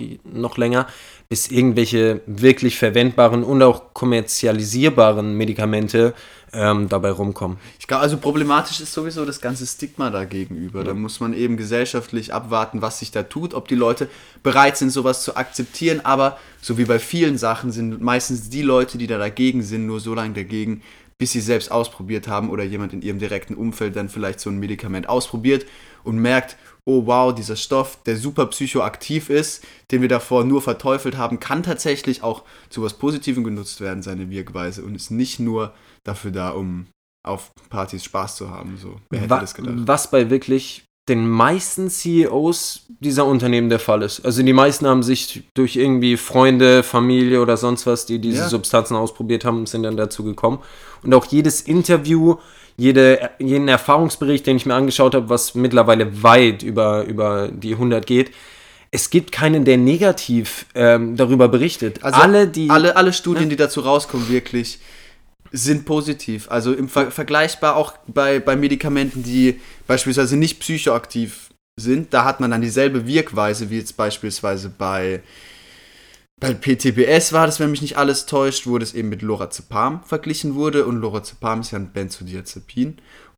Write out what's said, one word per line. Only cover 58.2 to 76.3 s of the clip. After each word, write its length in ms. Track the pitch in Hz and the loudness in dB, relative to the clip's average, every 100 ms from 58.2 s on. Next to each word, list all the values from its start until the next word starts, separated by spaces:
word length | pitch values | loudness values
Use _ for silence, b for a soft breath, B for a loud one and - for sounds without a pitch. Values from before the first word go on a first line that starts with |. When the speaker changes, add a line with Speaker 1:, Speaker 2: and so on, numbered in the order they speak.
| 127 B B B B B B | 2 B B B B B B
Speaker 1:
es 180 | - - | -6 0
gibt 220 | 175 - | 0 0
keinen, 340 | - 156 156 131 | 0 2 4 6
der 120 | 127 | 6
negativ, 880 | 123 165 196 175 - 117 107 - - 123 | 4 4 2 2 0 -2 -2 -8 -8 2
ähm, 400 | 120 117 117 120 | 6 6 2 0
darüber 320 | 123 127 123 | 4 6 6
berichtet. 560 | 120 156 - 110 - | 4 0 -2 -6 -4
Speaker 2:
Also 160 | 139 131 | 2 6
Speaker 1:
Alle, 280 | 175 202 196 | 8 8 4
die 220 | 156 156 | 2 4
Speaker 2:
alle, 260 | 156 175 185 | 6 6 6
alle 160 | 185 | 4
Studien, 320 | 180 175 165 156 | 2 0 0 0
Speaker 1:
Ja. 40 | |
Speaker 2:
die 40 | 147 | 2
dazu 240 | 143 147 | 0 0
rauskommen, 480 | 131 143 - 131 117 | 2 2 0 -4 0
wirklich, 500 | 123 - 123 113 - b b b b _ _ - | -2 0 -4 -4 -10 b b b b _ _ -12
sind 320 | 131 123 147 147 | -4 0 0 0
positiv. 640 | 151 147 147 - 107 - | -2 -2 -6 -8 -8 -4
Also 220 | 120 117 | -2 0
im 160 | 131 135 | -2 -2
Ver-, 200 | 143 139 | 0 -2
vergleichbar 680 | 160 147 151 160 - 151 147 | -4 -2 0 0 0 0 0
auch 160 | 147 - - | -2 -6 -4
bei, 340 | 127 139 139 | 0 2 2
bei 160 | 139 135 | 0 0
Medikamenten, 640 | 143 139 156 143 135 131 | 0 0 -2 -2 -2 -4
die 380 | 120 127 127 123 B B - | -2 4 4 2 B B -2
beispielsweise 480 | 131 135 131 127 143 | 0 0 0 2 2
nicht 240 | 160 - | 0 -2
psychoaktiv 920 | - 160 147 120 - 120 110 - - _ _ - | -6 -4 0 -2 -2 -6 -6 -8 -20 _ _ -8
sind, 340 | 113 135 165 | -2 0 2
da 120 | 127 127 | 2 2
hat 160 | 135 | 0
man 100 | 123 | -2
dann 100 | 117 | 0
dieselbe 460 | 117 113 139 131 113 | 0 2 2 0 0
Wirkweise, 640 | 156 - 98 104 104 107 | 0 0 0 -2 -2 -6
wie 80 | 113 | -6
jetzt 180 | 104 - | -8 -4
beispielsweise 720 | 107 - 107 - 104 98 95 | -4 -4 -8 -6 -4 -4 -8
bei, 520 | - 98 95 92 92 b b b b b b b b b b b | -8 -4 -2 -4 -6 b b b b b b b b b b b